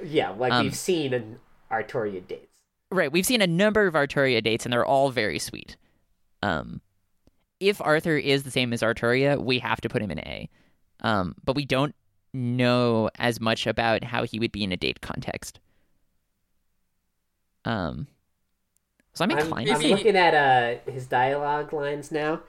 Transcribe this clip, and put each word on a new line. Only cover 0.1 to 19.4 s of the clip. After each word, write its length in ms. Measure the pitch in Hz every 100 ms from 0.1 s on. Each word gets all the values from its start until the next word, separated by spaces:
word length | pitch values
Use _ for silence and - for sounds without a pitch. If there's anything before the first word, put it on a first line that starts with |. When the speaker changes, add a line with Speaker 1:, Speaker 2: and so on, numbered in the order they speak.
| 147 92
Speaker 1:
like, 200 | 98 123
Speaker 2:
Um, 120 | 120 110
Speaker 1:
we've 100 | -
seen 380 | - 175 139
an 260 | 123 107 120 _ _ -
Arturia 540 | 110 107 131 107 95 92
dates. 200 | - - _ _ _ -
Speaker 2:
Right, 200 | 185 151
we've 140 | 165 185
seen 160 | 254
a 60 | 185
number 380 | 165 214 214 196
of 80 | 156
Arturia 460 | 139 - 135 117
dates, 220 | 110 117 -
and 80 |
they're 120 | 120 -
all 240 | 135 139
very 300 | 123 107 76
sweet. 380 | - - - - _ _ _ _ _ _
Um, 400 | 104 80 58 - - _ _ _ _ _ _ -
if 220 | 190 202
Arthur 360 | - 156 170 151
is 260 | 139 139
the 80 | 135
same 200 | 131 123
as 80 | 117
Arturia, 600 | 113 113 117 127 139 143
we 180 | 113 123
have 220 | 117 113
to 80 | 123
put 120 | 123
him 100 | 104
in 80 | 73
A. 300 | - 52 - _ _ _ _ _
Um, 340 | 113 107 90 -
but 120 | - 135
we 100 | 139
don't 300 | 131 147 - _ _ _
know 760 | 135 120 123 123 123 120 113 110 -
as 240 | 120 113
much 260 | 113 117 113
about 360 | 110 117 107 120
how 180 | 120
he 160 | 120 110
would 120 | 113
be 120 | 101
in 80 | 101
a 60 | 90
date 240 | 65 -
context. 580 | - - - - - - _ _ _ _ _ _ _ _ _ _ _ _ _ _ _ _ _ _ _ _ 113
Um, 420 | 113 82 64 143 _ _ _ _ _ _ _ _ _ _
so 120 | - 175
I'm 60 |
Speaker 1:
I'm, 80 |
Speaker 2:
inclined 300 | 339